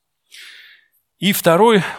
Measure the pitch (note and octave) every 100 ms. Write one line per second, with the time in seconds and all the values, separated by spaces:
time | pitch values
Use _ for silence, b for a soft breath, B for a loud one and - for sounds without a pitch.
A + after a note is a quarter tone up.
0 | _ _ _ B B B B B B _
1 | _ - F#3+ - F3 E3 A3+ G#3+ -